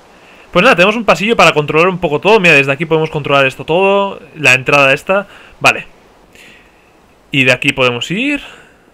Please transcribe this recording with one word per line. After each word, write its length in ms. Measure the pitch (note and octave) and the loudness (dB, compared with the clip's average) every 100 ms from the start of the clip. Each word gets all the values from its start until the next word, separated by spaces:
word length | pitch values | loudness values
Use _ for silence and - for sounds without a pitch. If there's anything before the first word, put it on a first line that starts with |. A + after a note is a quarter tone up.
| - - - - - | -20 -20 -20 -20 -6
Pues 100 | F3 | 0
nada, 140 | A#3+ E3+ | 2 4
tenemos 220 | F#3+ A3+ | 2 0
un 80 | G#3+ | 0
pasillo 320 | D#3+ G#3 A3+ | 0 0 2
para 160 | E3+ | 2
controlar 340 | D3 D3 D#3 F#3 | 2 -2 -2 -2
un 120 | F3 | -2
poco 200 | E3 D3 | -4 -2
todo. 200 | F#3 A3 | 2 2
Mira, 160 | F3 C#3+ | 4 2
desde 160 | C#3 | 2
aquí 140 | C#3 D#3+ | -4 -2
podemos 240 | D#3+ D#3 | -2 -4
controlar 360 | D#3 C#3+ C#3 C3+ | -6 -2 0 0
esto 180 | - | -2
todo. 560 | C#3 E3+ G3 G3+ G3 - - D#3+ | -4 0 0 0 -2 -8 -18 -4
La 180 | C3+ | 0
entrada 400 | B2+ C3 C#3+ C3+ | 0 2 2 4
esta. 340 | C#3+ - G3 G3 - - - | 2 0 -4 -4 -14 -20 -4
Vale. 260 | C3+ A2 - - _ _ _ - - - _ _ _ _ _ _ _ | -2 -2 -8 -20 _ _ _ -20 -20 -20 _ _ _ _ _ _ _
Y 140 | C#3+ B2+ | 0 0
de 80 | |
aquí 180 | B2 C#3 | 0 -2
podemos 400 | C3 B2 A#2+ - | -2 -2 -2 -6
ir. 300 | F#3+ C#4+ C#4+ - - - _ _ | -6 -6 -6 -10 -20 -20 _ _